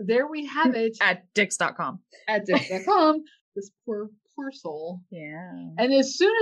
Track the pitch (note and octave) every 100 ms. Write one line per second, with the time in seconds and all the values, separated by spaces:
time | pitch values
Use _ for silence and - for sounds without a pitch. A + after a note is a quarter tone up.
0 | G3 A#3 D4 D#4 C#4+ C#4 D#4 A#3 A3+ A3+
1 | G3+ F3+ _ - G3+ - E3 E3 D3+ F3+
2 | _ - - G#3+ G3+ A3 - F#3 F#3+ G4
3 | D#4 D#4 - _ _ - G3 _ - G#3
4 | G#3+ G#3+ _ - C4+ C4+ E3+ D3+ D#3+ F3+
5 | F3+ F3 D3+ D#3 F3+ F3 E3+ E3 B3 C4+
6 | C4+ - F#4+ A4+